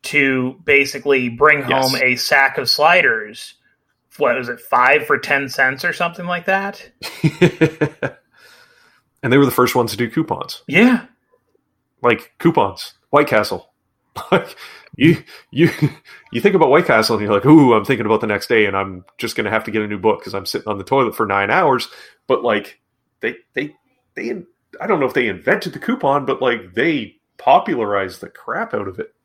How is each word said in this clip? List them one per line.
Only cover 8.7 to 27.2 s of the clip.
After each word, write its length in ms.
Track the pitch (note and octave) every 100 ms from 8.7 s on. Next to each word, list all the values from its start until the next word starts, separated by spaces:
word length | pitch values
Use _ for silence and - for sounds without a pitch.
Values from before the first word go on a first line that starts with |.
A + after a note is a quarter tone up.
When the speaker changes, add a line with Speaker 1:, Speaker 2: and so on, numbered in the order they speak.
| _ _ _ _ _
Speaker 2:
And 80 | A#2
they 60 | C3+
were 80 |
the 60 | C#3
first 240 | A#2+ B2
ones 160 | B2+ A2
to 60 | G2+
do 120 | A2
coupons. 540 | - - - - -
Speaker 1:
Yeah. 400 | - E3 A#3+ B3 - _ _ _ _ _ _ _ _ _
Speaker 2:
Like, 320 | A#2+ A2+ - _
coupons, 560 | E3+ E3 G2 F#2 - _ _
White 160 | C#3+ D3
Castle. 440 | A2 G#2 F2+ _ _ _ _ _
<laughs> 160 | - -
Like, 260 | F#3 - - - - -
you, 280 | - D#3 E3+ - - _
you, 180 | C3 E3 - D3+ - _ - _
you 100 | A#2+
think 140 | G3+
about 160 | F#3+ D3
White 160 | D3+ F3
Castle 280 | A2+ A2
and 80 | A2
you're 100 | G#2
like, 120 | G2+
"Ooh, 280 | B2 D#3 C3
I'm 100 | A2
thinking 220 | G2+ B2 G#2+
about 120 | G#2+
the 60 | G#2+
next 200 | G2+ -
day 180 | A#2
and 100 | G2+
I'm 300 | G2 G2 F#2 _ -
just 160 | A2+
gonna 160 | - G#2+
have 120 | G#2+
to 60 | A2
get 120 | G#2+
a 40 | G#2+
new 120 | G#2
book 240 | G#2+ G2
'cause 100 | F#2+
I'm 140 | G2 F#2
sitting 200 | - G#2+
on 120 | G2+
the 40 |
toilet 320 | F#2+ C3+ A#2
for 120 | - G#2+
nine 240 | G2 G2
hours." 360 | D#3 D#3+ B2+ - - - _
But, 180 | - A#2+
like, 380 | A#2+ G#2+ G#2 - _ _ _ _
they, 160 | A2+ B2 _
they, 220 | - D3+ _ _ _ _
they, 280 | - - G#3+ - _ _ -
I 60 | F#3+
don't 120 | E3
know 60 |
if 80 | B2+
they 140 | C#3+ A#2+
invented 460 | F2+ - G#2+ E3+
the 60 | -
coupon, 460 | - C4 C#3+ C#3+
but, 160 | C3 C3
like, 320 | C3 A#2 F#2
they 440 | F#2 D#3+ D3 G#2 _